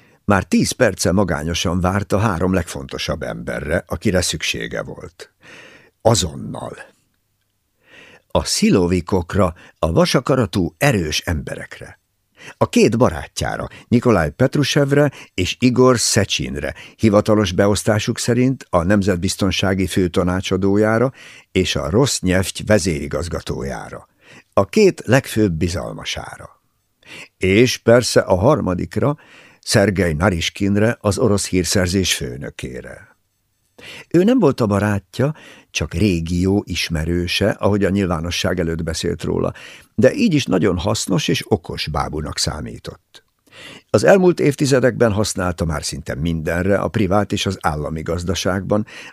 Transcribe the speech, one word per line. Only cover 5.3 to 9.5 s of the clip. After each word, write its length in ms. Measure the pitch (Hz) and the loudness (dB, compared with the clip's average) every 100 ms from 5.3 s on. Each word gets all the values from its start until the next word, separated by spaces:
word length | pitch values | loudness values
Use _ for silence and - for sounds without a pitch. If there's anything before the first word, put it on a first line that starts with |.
| _ - - - - _ _ | _ -20 -20 -20 -20 _ _
Azonnal. 760 | - 113 87 69 - - - - - _ _ _ _ _ _ _ _ _ _ - - - _ | 2 2 0 -8 -12 -10 -12 -12 -18 _ _ _ _ _ _ _ _ _ _ -20 -20 -20 _
A 160 | 87 | -2
szilovikokra, 1120 | - - 208 110 87 92 - 95 85 92 92 | -2 0 2 4 4 0 0 -2 0 0 0